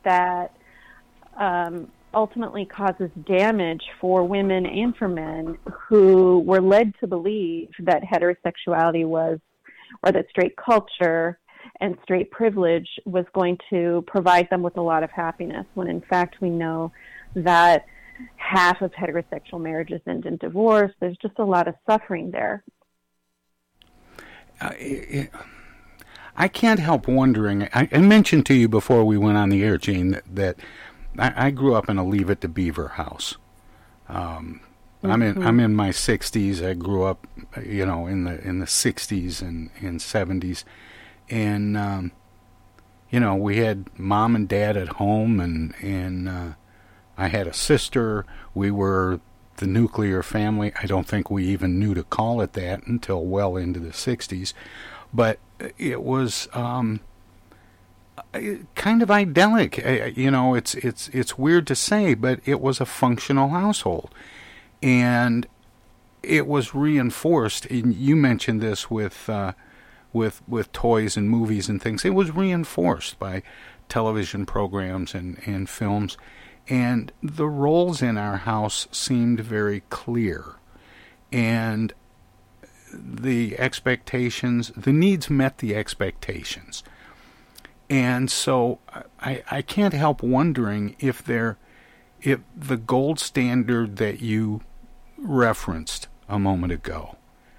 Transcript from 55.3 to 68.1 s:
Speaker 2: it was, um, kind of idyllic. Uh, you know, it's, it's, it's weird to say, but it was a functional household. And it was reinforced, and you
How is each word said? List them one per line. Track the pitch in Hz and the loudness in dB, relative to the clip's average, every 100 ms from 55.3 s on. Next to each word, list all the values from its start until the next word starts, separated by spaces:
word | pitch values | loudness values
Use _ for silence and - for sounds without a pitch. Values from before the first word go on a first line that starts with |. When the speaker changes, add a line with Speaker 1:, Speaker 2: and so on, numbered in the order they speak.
| 107 - - - - | 0 -8 -14 -14 -8
Speaker 2:
it | 156 123 | -6 -4
was, | 127 131 123 - - | -2 -2 -2 -4 -8
um, | 123 120 123 113 110 - - _ - _ - _ _ _ _ _ - - 208 214 202 - | -6 -6 -4 -4 -4 -10 -20 _ -20 _ -20 _ _ _ _ _ -20 -14 -10 -8 -10 -10
kind | - 202 226 | -6 2 2
of | 214 | 4
idyllic. | 208 190 147 208 226 131 - | 4 4 4 4 4 2 -2
Uh, | 127 123 113 | -2 -2 -2
you | 127 131 | 0 2
know, | 135 127 | 4 4
it's, | 123 - - | 2 -2 -4
it's, | 123 - - | -4 -6 -6
it's | 131 127 - | -4 -4 -2
weird | 143 175 151 | 2 4 2
to | |
say, | 131 - 208 190 | -2 0 2 2
but | 110 127 127 | 2 0 -2
it | - 139 | 0 0
was | 135 127 | 0 -2
a | 131 | -4
functional | - 127 120 - 139 139 | 0 0 0 0 0 2
household. | 175 202 208 - 87 - - - - - - - _ | 0 0 0 -2 -4 -8 -18 -20 -20 -20 -20 -20 _
And | 131 127 123 120 120 117 - _ _ _ _ _ _ _ | 2 4 4 2 2 0 -4 _ _ _ _ _ _ _
it | - 156 139 | -2 0 2
was | 147 117 | -2 -2
reinforced, | 135 151 147 123 - 160 165 110 - - | -2 0 2 0 -2 0 2 2 -2 -4
and | 127 117 | 0 0
you | 101 135 | 2 2